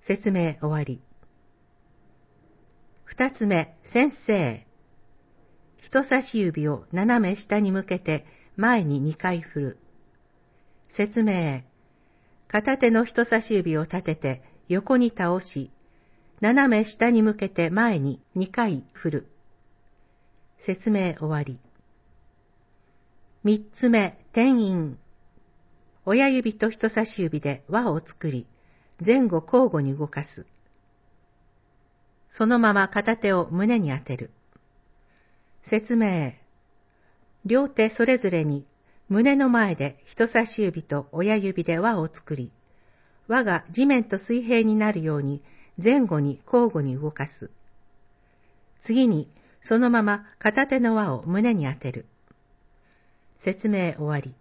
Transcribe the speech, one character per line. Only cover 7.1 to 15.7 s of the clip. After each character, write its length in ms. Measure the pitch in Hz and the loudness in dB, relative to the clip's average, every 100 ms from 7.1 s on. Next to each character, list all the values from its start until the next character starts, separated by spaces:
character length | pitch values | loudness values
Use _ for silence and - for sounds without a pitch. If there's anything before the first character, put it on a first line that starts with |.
| 240 | 2
め 160 | 196 202 | 2 -2
下 240 | - 208 | -2 0
に 100 | 202 | 0
向 120 | 190 | -2
け 140 | 190 180 | -4 -6
て 280 | - 151 - _ _ - | -4 -6 -6 _ _ -2
前 280 | 214 240 | 2 2
に 160 | 160 143 | 2 -2
二 140 | 147 | -2
回 260 | 156 185 175 | -4 -4 -4
振 200 | 160 151 | -6 -8
る。 180 | 139 - _ - _ _ _ _ _ _ _ _ _ | -8 -8 _ -20 _ _ _ _ _ _ _ _ _
説 340 | - 208 214 | -6 -4 0
明。 400 | 214 185 165 131 131 _ _ _ _ _ _ _ _ | 0 0 -2 -4 -10 _ _ _ _ _ _ _ _
片 300 | 208 214 269 | -4 0 2
手 120 | 247 | 4
の 140 | 226 | 4
人 200 | 240 - | 0 -2
差 160 | 240 226 | 0 0
し 140 | 220 | 0
指 220 | 214 170 156 | -2 0 -2
を 60 | |
立 180 | 160 180 | -2 -6
て 120 | 185 156 | -4 -4
て 260 | 139 127 - - _ | -4 -6 -12 -20 _
横 280 | 180 196 262 | -4 2 2
に 160 | 240 - | 2 0
倒 240 | 175 180 | -2 -2
し、 300 | - - 135 | -4 -10 -12